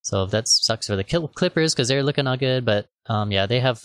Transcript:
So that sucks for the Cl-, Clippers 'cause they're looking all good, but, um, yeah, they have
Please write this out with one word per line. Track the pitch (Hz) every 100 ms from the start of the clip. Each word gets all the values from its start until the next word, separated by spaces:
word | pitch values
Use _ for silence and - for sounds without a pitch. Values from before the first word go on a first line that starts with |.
So | - 98 95
that | 107 113
sucks | - - 113 -
for | 101
the | 95
Cl-, | 170 156
Clippers | - 180 170 160
'cause | - 117
they're | 139
looking | 139 147 135
all | 127
good, | 135 127 120
but, | 104 - _ -
um, | 107 104
yeah, | 98 98
they | 123
have | 127 113